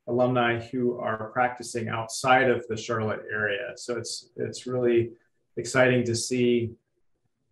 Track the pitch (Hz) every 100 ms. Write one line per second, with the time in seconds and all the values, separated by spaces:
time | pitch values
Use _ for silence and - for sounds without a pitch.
0 | - 120 123 127 120 117 - 131 120 117
1 | 113 110 107 131 123 - 113 117 110 113
2 | 113 - 131 131 127 113 - 107 - 113
3 | 110 101 - 107 104 101 104 - - 117
4 | 110 - - - 117 - 123 127 123 117
5 | 113 - _ _ _ - 117 135 127 123
6 | 113 113 - 127 120 120 117 120 _ _
7 | _ _ _ _ _